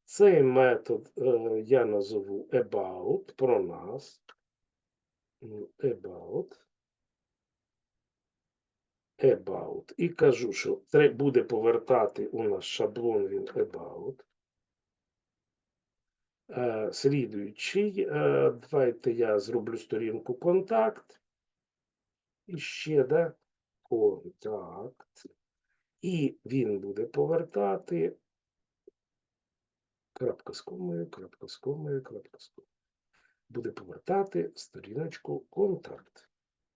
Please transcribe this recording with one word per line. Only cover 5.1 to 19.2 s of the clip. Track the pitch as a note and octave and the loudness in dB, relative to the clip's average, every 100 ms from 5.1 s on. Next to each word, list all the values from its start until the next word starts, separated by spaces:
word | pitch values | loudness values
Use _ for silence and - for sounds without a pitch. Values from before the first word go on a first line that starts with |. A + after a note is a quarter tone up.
| _ _ _ | _ _ _
М, | A2+ G#2+ G#2 - | -14 -12 -14 -4
about. | C#3 F#2+ F#2+ F2 E2+ - - - _ _ _ _ _ _ _ _ _ _ _ _ _ _ _ _ _ _ _ _ _ _ _ _ _ - | -4 -4 -8 -14 -8 -8 -8 -12 _ _ _ _ _ _ _ _ _ _ _ _ _ _ _ _ _ _ _ _ _ _ _ _ _ 2
About. | C3+ G2+ F#2+ F2+ - - - - | 4 4 0 -8 -8 -10 -12 -4
І | E3+ | -4
кажу, | - D3 A#2 A#2+ | 2 4 4 0
що | G2 - - | -4 -4 -4
тре-, | - D3 C#3+ | 2 6 6
буде | B2 C#3+ B2 | 4 2 2
повертати | - A#2 A2+ A#2 - B2 A2 - G#2+ | 2 2 2 2 4 4 2 -2 -6
у | A2 | -2
нас | A2 F#2+ | -2 -2
шаблон, | - - G#2+ A#2 A#2 G#2+ G2 | -4 -2 -2 0 0 0 0
він | G2 - | -4 -4
about. | A#2+ G#2+ - - - - C3+ _ _ _ _ _ _ _ _ _ _ _ _ _ _ _ _ _ _ _ _ _ _ - | -2 -4 -4 -12 -12 -10 -12 _ _ _ _ _ _ _ _ _ _ _ _ _ _ _ _ _ _ _ _ _ _ -14
Е, | B2 B2 A2 G#2+ | -4 -2 -2 -4
слідуючий, | - C#3 C#3+ A#2 G#2 G2+ - - F#3+ G#3 G3 | 0 0 2 -2 -6 -10 -8 -4 0 0 0
е, | F3 D3+ D3 C#3 - - - | -2 0 2 4 2 0 -2
давайте | D3 B2 A#2+ B2 | 0 2 2 -2
я | A#2 | 0